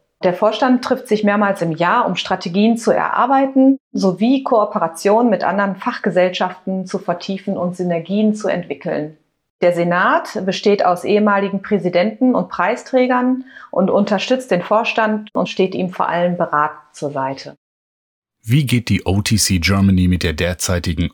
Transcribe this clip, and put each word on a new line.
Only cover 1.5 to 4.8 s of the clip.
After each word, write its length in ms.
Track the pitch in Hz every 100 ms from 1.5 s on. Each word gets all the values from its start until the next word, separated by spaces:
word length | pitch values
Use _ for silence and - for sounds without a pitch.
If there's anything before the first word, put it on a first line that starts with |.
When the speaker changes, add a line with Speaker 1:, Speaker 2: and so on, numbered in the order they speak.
| 196
Speaker 1:
im 100 | 165
Jahr, 340 | 151 170 233 220
um 120 | 175
Strategien 580 | - 185 190 180 220 226
zu 160 | 214
erarbeiten, 840 | - - - 240 269 269 269 262 269 _
sowie 500 | 208 190 185 226 269
Kooperationen 840 | 269 233 208 208